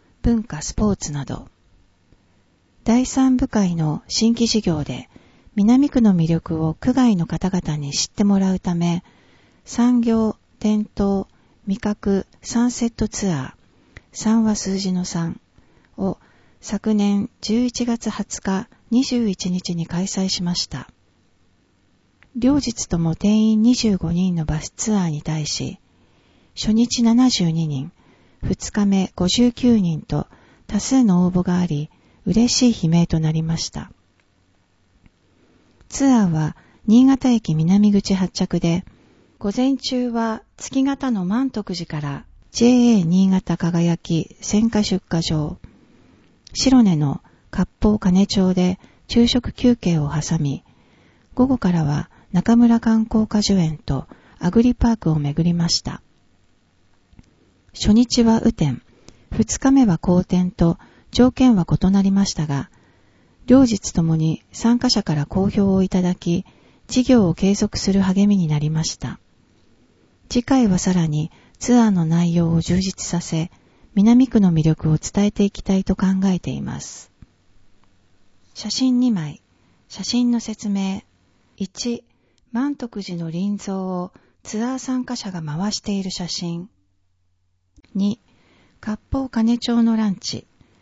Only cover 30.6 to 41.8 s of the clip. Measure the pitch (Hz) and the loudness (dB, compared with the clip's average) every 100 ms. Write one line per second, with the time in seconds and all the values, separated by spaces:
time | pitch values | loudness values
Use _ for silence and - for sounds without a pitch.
30.6 | - 208 - 262 233 175 180 180 175 180 | -6 -6 0 2 4 4 2 0 0 0
31.6 | 175 147 151 _ _ _ - 185 240 - | -2 -4 -6 _ _ _ -2 2 2 2
32.6 | 247 226 160 170 170 160 156 160 160 165 | 2 2 2 2 2 0 0 -2 -2 -4
33.6 | - 151 175 - _ _ _ _ _ _ | -6 -10 -14 -18 _ _ _ _ _ _
34.6 | _ _ _ _ _ _ _ _ _ _ | _ _ _ _ _ _ _ _ _ _
35.6 | _ _ - - 277 240 190 156 151 - | _ _ -12 -2 2 4 2 0 -4 -6
36.6 | _ _ - 226 262 269 262 233 - 156 | _ _ 2 6 6 4 2 0 0 -2
37.6 | 160 202 208 202 - 190 180 - 185 175 | 2 4 4 2 0 -2 -2 -4 -2 0
38.6 | 170 175 - _ _ _ _ - 208 214 | 0 -2 -4 _ _ _ _ -10 -6 -2
39.6 | 262 269 - 254 247 233 226 220 - - | 0 -2 -4 -4 -4 -2 -4 -6 -12 -20
40.6 | - 269 269 277 262 220 180 220 269 220 | -8 -2 -2 -2 -4 -2 -2 -2 -2 -4
41.6 | 190 180 | -8 -8